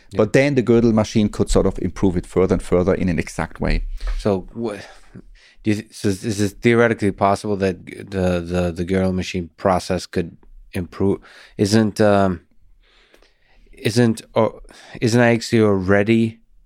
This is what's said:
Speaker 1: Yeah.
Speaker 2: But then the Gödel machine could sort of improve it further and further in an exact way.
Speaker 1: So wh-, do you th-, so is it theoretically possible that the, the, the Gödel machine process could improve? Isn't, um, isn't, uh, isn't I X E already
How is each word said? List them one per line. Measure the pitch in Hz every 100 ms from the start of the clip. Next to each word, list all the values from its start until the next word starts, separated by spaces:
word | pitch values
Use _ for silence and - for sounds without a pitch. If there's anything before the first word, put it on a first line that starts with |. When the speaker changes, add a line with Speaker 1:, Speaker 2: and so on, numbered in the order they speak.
| -
Speaker 1:
Yeah. | 98
Speaker 2:
But | 107
then | 135 143 131
the |
Gödel | 113 117 117
machine | 110 104 117 104
could | - 101
sort | 98 95
of | -
improve | 92 - 98 87
it | -
further | 90 92
and | 92
further | - 87 90
in | 90 92
an | 78
exact | - - 82 -
way. | 80 - - - - -
Speaker 1:
So | 107 95 -
wh-, | 117 113 101 - - - - - - _ -
do | 107
you |
th-, | 104 -
so | - 107
is | 95 110 101
it | 101 -
theoretically | 120 117 117 110 101
possible | 92 98 101 107 98
that | 95 87 -
the, | - 101 98 90 87
the, | 85 87 87
the | 82
Gödel | 85 95 95
machine | 92 85 95 85 -
process | 98 90 - 90 -
could | 92 85 - - - -
improve? | 98 85 - 98 - - - - -
Isn't, | 104 110 107 92
um, | 104 101 98 90 _ _ - _ _ _ _ _ _ _ _ _ -
isn't, | - - 110 117 110 -
uh, | 117 110 - - - - -
isn't | 123 117
I | 117
X | 117 -
E | 117
already | 107 98 92 101 104 113 113 110 _ _